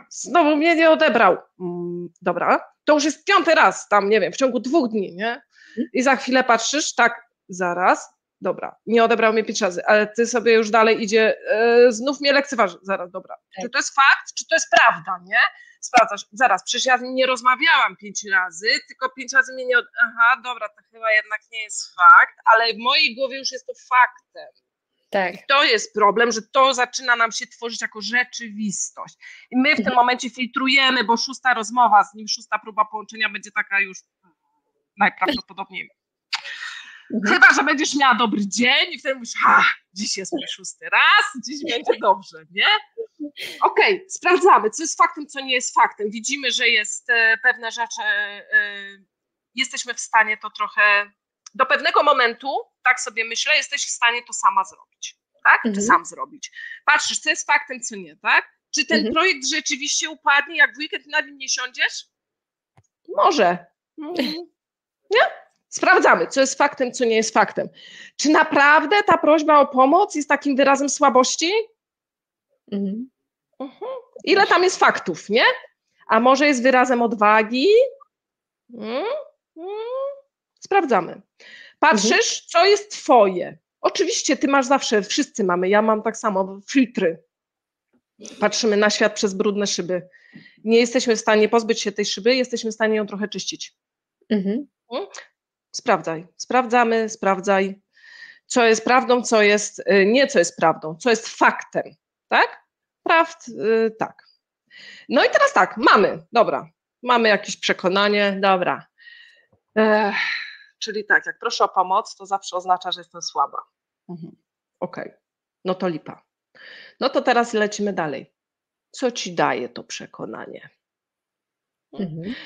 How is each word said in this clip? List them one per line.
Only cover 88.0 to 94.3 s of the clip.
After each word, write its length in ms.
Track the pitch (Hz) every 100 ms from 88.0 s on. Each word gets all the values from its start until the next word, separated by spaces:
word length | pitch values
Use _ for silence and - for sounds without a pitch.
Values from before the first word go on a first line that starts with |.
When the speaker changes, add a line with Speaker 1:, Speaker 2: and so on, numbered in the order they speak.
| _ _ - -
Speaker 1:
Patrzymy 380 | 208 208 226 202
na 120 | 208
świat 240 | 208 214
przez 200 | 214 214
brudne 340 | 190 208 202 196
szyby. 420 | - 175 180 175 _ _ - - _
Nie 160 | 214 233
jesteśmy 360 | 240 254 240 214
w 40 |
stanie 300 | - 214 214
pozbyć 320 | 233 214 226
się 100 | 214
tej 140 | 202 202
szyby, 300 | - 208 262
jesteśmy 360 | 247 233 220
w 20 |
stanie 220 | 214 220 214
ją 120 | 208
trochę 200 | 202 208
czyścić. 480 | 190 - - - _ _ _ _ _
Speaker 2:
Mhm. 380 | _